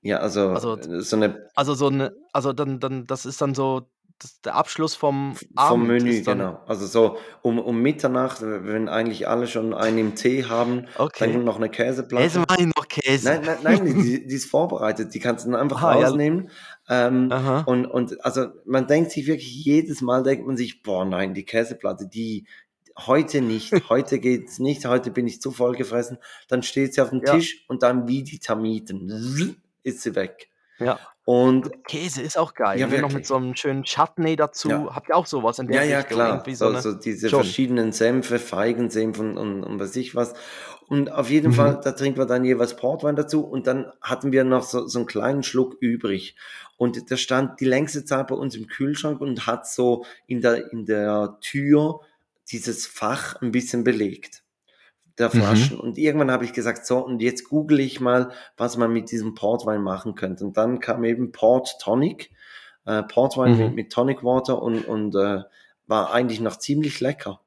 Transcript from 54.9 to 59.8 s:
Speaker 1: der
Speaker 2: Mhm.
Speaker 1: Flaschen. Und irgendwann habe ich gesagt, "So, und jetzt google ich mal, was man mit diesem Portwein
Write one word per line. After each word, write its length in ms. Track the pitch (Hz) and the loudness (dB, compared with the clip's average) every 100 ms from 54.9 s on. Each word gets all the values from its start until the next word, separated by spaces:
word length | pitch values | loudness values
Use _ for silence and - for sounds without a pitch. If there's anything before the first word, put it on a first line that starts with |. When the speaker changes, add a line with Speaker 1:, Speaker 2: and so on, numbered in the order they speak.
| _ _ - | _ _ -2
Speaker 1:
der 120 | 117 | 2
Speaker 2:
Mhm. 360 | 120 101 107 135 | 4 6 4 4
Speaker 1:
Flaschen. 100 | - | 0
Und 180 | 120 - | -8 0
irgendwann 340 | 151 151 139 | 2 4 2
habe 140 | 123 117 | 2 -2
ich 80 | |
gesagt, 320 | - 113 - - | -4 -4 -4 0
"So, 120 | 127 | -2
und 220 | 127 120 | 0 0
jetzt 240 | 117 123 - | 0 -2 -2
google 300 | 151 151 147 | -2 4 2
ich 180 | 135 127 | 2 -2
mal, 320 | 123 123 127 - - _ | 2 2 2 -6 -20 _
was 200 | 117 117 | -4 2
man 160 | 117 | 2
mit 180 | 117 113 | 2 -2
diesem 240 | 113 110 110 | -6 -6 -2
Portwein 460 | 101 117 107 107 | 0 0 0 -2